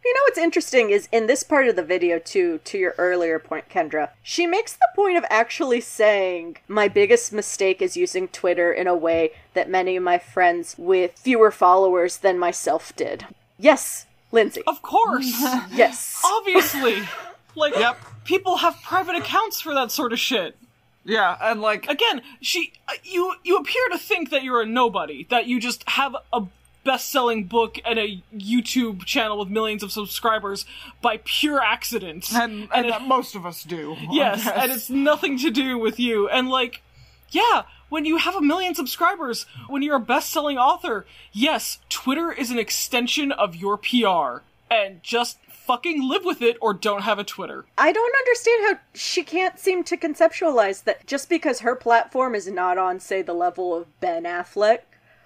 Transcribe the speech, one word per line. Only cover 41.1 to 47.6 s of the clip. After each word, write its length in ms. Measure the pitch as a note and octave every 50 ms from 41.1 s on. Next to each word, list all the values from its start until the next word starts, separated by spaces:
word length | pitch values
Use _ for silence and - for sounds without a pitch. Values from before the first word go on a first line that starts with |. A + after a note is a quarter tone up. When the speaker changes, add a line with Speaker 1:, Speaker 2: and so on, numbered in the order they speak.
| - - - - _
Speaker 2:
yes, 460 | G3+ A#3+ D#4 D#4 A3+ - - - - _ _
Twitter 420 | - - - C4 C4+ D#4 E4 E4+
is 200 | - - C4+ A#3
an 80 | B3 A#3
extension 760 | G#3+ - - - - - - A#3+ B3 A#3+ - - D4 C#4 -
of 240 | - G3+ G3 E3
your 220 | E3 F#3 G3 G#3 G3+
P 260 | - - - B3 A3+
R. 380 | G3 F#3 E3 D3+ C3 A#2+ C3 _ _ _ _ _ _
And 320 | A#3 A3 G3+ G3 G3 E3+ _
just 360 | - A#3 A#3 A#3+ A#3 - _ _ _
fucking 580 | - - - - B3 A#3+ - F4 E4 D4 C4
live 180 | C4 C#4+ F#4+ F4+
with 160 | F4 F4 - A#3+
it 160 | A#3 A#3+ -
or 120 | - A3 G3+
don't 280 | - - G#3+ G3+ G3+ G3
have 160 | A3+ G#3+ G3
a 60 | G3+
Twitter. 400 | - - - F#3 D3+ D3 C3